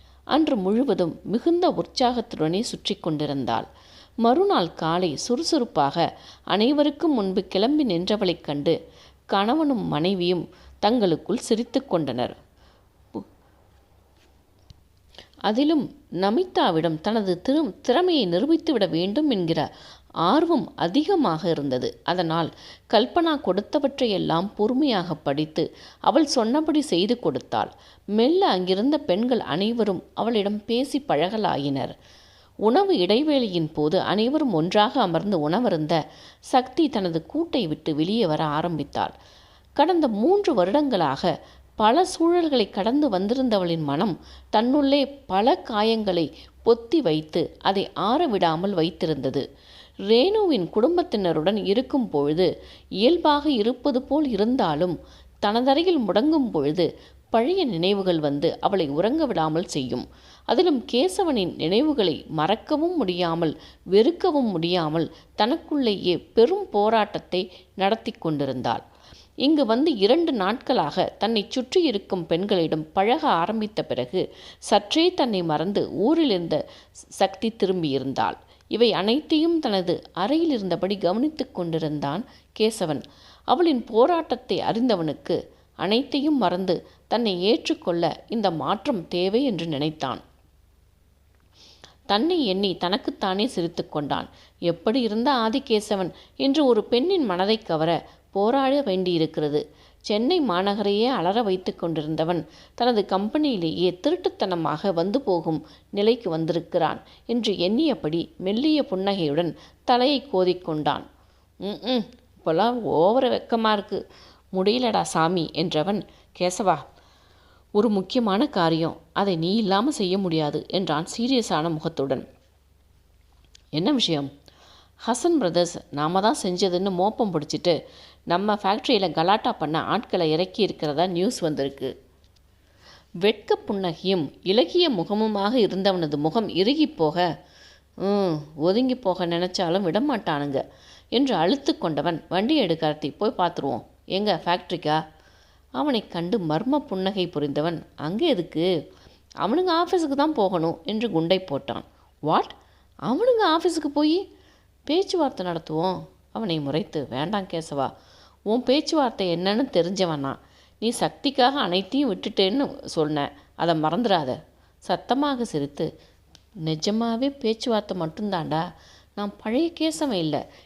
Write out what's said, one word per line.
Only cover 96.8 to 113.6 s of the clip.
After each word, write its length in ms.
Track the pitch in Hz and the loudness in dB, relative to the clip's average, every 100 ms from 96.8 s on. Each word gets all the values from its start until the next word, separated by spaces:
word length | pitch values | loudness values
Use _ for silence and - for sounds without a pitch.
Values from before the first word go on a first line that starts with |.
பெண்ணின் 420 | - 254 339 381 233 | 2 0 2 0 0
மனதை 320 | 175 196 220 | 0 0 0
கவர 340 | - 156 165 160 - - _ | 0 0 2 0 -4 -18 _
போராட 420 | 196 208 269 262 285 | 0 2 2 2 2
வேண்டியிருக்கிறது. 800 | 269 185 180 165 156 170 147 147 - - - _ - | 0 0 0 0 0 -2 -2 -2 -4 -12 -20 _ -4
சென்னை 320 | 214 254 370 | 0 2 2
மாநகரையே 640 | 247 175 202 202 202 202 233 | 2 0 0 0 0 2 0
அலற 280 | 233 170 220 | 0 0 0
வைத்து 280 | 208 185 208 | 0 -2 -4
கொண்டிருந்தவன் 680 | - 170 160 151 151 160 170 156 - - - | -6 -4 -4 -2 -2 -2 -2 -6 -14 -12 -2
தனது 260 | 247 214 190 | 0 0 0
கம்பெனியிலேயே 800 | 190 208 311 302 208 165 175 180 175 | -2 -2 0 0 0 -2 0 0 0
திருட்டுத்தனமாக 920 | 294 359 381 - 196 175 151 151 202 | -2 0 -2 -4 -4 -2 -2 -2 -2
வந்து 280 | 165 185 254 | 0 0 0
போகும் 400 | 202 175 165 151 - - _ | 0 0 0 -4 -6 -20 _
நிலைக்கு 400 | 202 214 233 180 | 0 0 0 -2
வந்திருக்கிறான் 720 | 160 160 165 165 180 - - - - - | -2 -2 -2 -2 0 0 -2 -14 -16 -6
என்று 280 | 240 214 175 | -2 -2 0
எண்ணியபடி 640 | 175 233 320 220 151 165 - - | 0 2 0 -2 -2 -4 -6 -6
மெல்லிய 440 | 185 214 311 302 277 | -4 0 2 0 0
புன்னகையுடன் 640 | 190 196 196 151 151 175 - - - | -2 -2 -2 0 0 -2 -6 -16 -6
தலையை 360 | - 247 254 277 | 0 2 2 0
கோதிக்கொண்டான். 800 | - 185 180 180 - 151 147 - - _ _ _ _ - | -2 0 2 0 -4 -4 -2 -4 -8 _ _ _ _ -12
"ம்ம், 440 | 196 180 202 247 - - _ | -10 -8 -2 -2 -4 -12 _
இப்போல்லாம் 480 | _ 175 160 226 247 185 | _ -2 0 0 0 0
ஓவர 340 | 143 185 254 254 | 2 4 4 2
வெக்கமா 420 | 214 - 233 | 0 -2 0